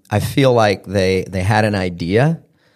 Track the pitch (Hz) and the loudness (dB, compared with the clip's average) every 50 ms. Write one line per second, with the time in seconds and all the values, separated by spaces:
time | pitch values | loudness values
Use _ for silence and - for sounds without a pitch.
0 | _ _ 110 104 - - - 147 135 131 123 117 110 104 98 - - 90 95 101 | _ _ -4 -2 -2 -2 0 2 2 2 4 4 2 2 0 -2 -6 -6 -2 -2
1 | 92 92 95 92 90 - 90 95 90 95 110 107 110 107 104 98 92 92 87 85 | 0 0 0 -2 -2 -4 -6 -4 0 0 2 2 2 0 0 -2 -4 -4 -6 -6
2 | 85 85 98 113 135 160 165 160 - _ _ _ _ _ _ | -4 -2 0 2 2 0 -2 -4 -8 _ _ _ _ _ _